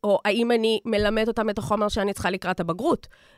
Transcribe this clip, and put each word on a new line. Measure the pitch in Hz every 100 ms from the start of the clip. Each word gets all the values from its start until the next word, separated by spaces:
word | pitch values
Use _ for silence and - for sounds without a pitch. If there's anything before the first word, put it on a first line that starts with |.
או | 208 196
האם | 214 208 233
אני | 240 220 220
מלמדת | 233 208 208 220 220
אותם | 226 220
את | 202
החומר | - 214 208
שאני | 214 202
צריכה | 196 -
לקראת | 185 180 185
הבגרות, | 170 170 285 294 - - _